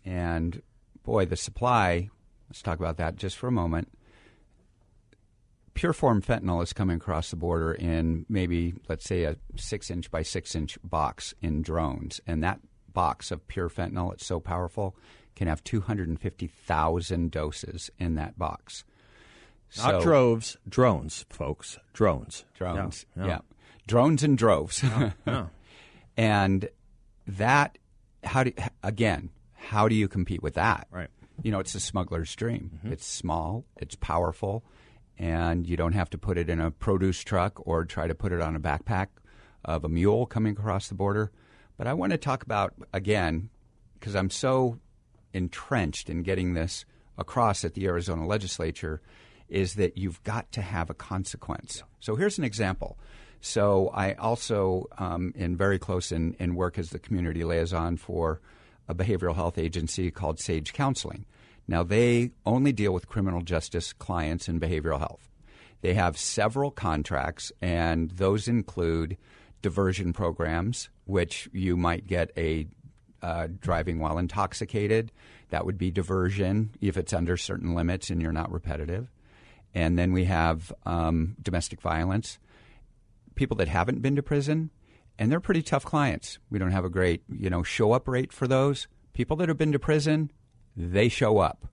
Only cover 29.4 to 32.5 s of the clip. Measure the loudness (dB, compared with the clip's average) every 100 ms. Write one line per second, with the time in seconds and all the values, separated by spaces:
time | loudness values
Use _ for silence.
29.4 | -20 -18 -2 2 4 4 2 0 -2 -2
30.4 | -2 0 2 0 -4 -12 -12 _ -20 -6
31.4 | -2 -2 -4 -6 -4 -4 -2 -4 -6 -4
32.4 | -4